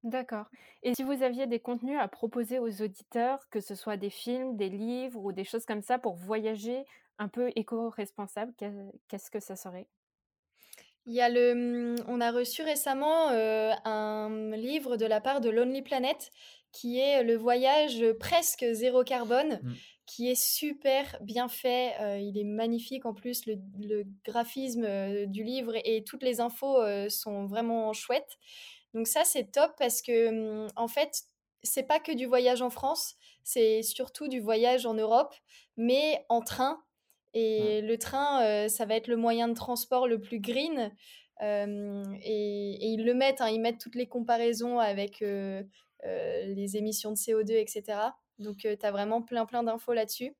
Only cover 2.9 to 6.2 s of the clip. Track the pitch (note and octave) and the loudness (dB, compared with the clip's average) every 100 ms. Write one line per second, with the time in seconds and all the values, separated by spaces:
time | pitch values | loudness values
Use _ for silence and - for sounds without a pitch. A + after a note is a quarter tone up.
2.9 | F#3+ - A#3 A#3+ C4+ - A3 G3 G3 - | -6 -6 -2 0 0 -4 -8 -6 -10 -6
3.9 | G3+ G3+ - - B3 C4 A3+ F#3+ G3 A3 | -4 -4 -6 -4 -4 -2 -2 -4 -4 -4
4.9 | B3 C4 A#3+ G3 F#3+ F#3+ A#3 - G#3+ G3+ | -4 -6 -6 -6 -6 -4 -6 -4 -6 -2
5.9 | B3 B3 E3+ | -2 0 -6